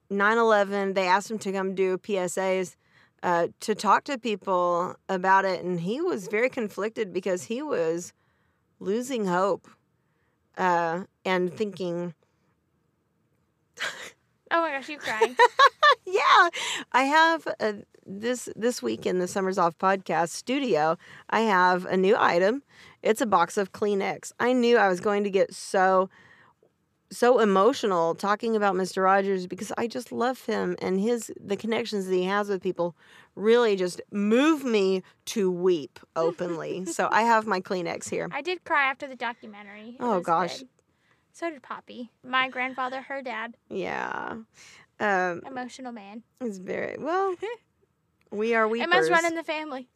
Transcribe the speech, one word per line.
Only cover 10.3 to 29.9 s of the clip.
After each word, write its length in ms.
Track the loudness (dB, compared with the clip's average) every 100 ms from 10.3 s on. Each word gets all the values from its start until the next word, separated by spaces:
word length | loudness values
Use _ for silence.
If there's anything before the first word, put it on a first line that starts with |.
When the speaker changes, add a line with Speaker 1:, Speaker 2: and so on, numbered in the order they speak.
| _ _ -2
Speaker 1:
uh, 460 | 0 2 0 -4 -8 _
and 280 | -2 0 -2
thinking 580 | -4 -6 -6 -6 -4 -6 -12 _ _ _ _ _ _ _ _ _ _ _ _ _ _ _ -12
<laughs> 60 | -10 -10 -16 -20 _ _ -4
Speaker 2:
Oh 100 | -2
my 100 | 0
gosh, 180 | -4 -10
you 100 | -10
crying. 380 | -4 0 2 4
Speaker 1:
<laughs> 60 | 4 6 4 6 4 4 0
Yeah. 420 | 0 4 6 6 2 -6 -8 0
I 100 | 2
have 460 | 4 6 4 2 -2 -4
a, 160 | -4 -4 -12 _ -16
this, 420 | -6 -4 -4 -6
this 260 | -4 -2 -2
week 260 | -4 -4 -2
in 120 | 0
the 80 | -2
Summers 320 | -2 -2 2
Off 180 | 0 2
podcast 520 | 0 0 0 0 0
studio, 680 | -4 -4 -2 0 2 2 0 -6 -20 -4
I 100 | 0
have 440 | 4 4 4 2
a 120 | 0 2
new 180 | 4 4
item. 460 | 4 4 2 0 -6 -20 -20 _
It's 180 | -2 0
a 60 | 2
box 300 | 2 2 -2
of 160 | -4
Kleenex. 580 | -2 -2 0 -2 -6 -10 -2
I 140 | 0
knew 260 | 4 4 6
I 80 | 4
was 140 | 2
going 240 | 0 -2
to 60 | 0
get 220 | 0 0
so, 560 | -4 -4 2 4 4 2 _ -20 -20 _ _ _ _ _ _ -16
so 300 | 2 4 6
emotional 760 | 6 6 4 4 0 2 0
talking 400 | 0 -2 -2 0
about 220 | 0 2 0
Mister 260 | -2 0
Rogers 460 | 2 4 2 -2 -4
because 240 | -10 -10 -6
I 120 |
just 240 | -6